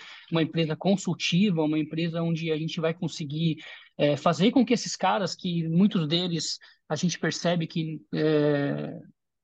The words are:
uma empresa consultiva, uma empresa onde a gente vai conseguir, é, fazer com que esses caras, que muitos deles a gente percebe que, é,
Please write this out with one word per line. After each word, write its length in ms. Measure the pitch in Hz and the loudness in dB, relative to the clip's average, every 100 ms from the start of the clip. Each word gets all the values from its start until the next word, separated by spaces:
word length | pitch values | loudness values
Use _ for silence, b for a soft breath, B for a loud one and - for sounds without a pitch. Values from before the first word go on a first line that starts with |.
| B B B | B B B
uma 120 | 165 | 0
empresa 340 | 156 165 156 151 | 0 0 0 0
consultiva, 840 | 190 196 - 160 - 170 208 160 | 0 0 0 -2 0 2 4 2
uma 160 | 151 156 | 2 0
empresa 440 | 151 160 170 170 | -2 -2 -2 -2
onde 320 | 170 160 165 | -2 0 -2
a 40 | 156 | -2
gente 220 | 160 - | -2 -2
vai 140 | 160 | -2
conseguir, 640 | 170 160 - 147 151 165 147 B B B - | -2 -6 -6 -6 -2 0 -2 B B B 0
é, 180 | 147 143 | 2 2
fazer 360 | 175 160 208 | 2 4 4
com 140 | 269 226 | 4 4
que 80 | |
esses 220 | 233 - - | 2 -2 -2
caras, 400 | 185 214 180 - | 0 0 -2 -4
que 320 | 185 170 160 | -4 -2 0
muitos 400 | 165 208 202 151 | 4 4 4 0
deles 500 | 170 180 165 - - b b - | 0 0 -4 -4 -8 b b -6
a 80 | 151 | -2
gente 240 | 175 - | -2 0
percebe 480 | 165 - 170 175 160 | -2 -2 -2 -2 -2
que, 340 | 165 160 156 - | -4 -6 -8 -6
é, 840 | 160 156 151 147 143 143 147 147 - - _ _ _ | -2 2 4 4 2 0 -4 -6 -10 -16 _ _ _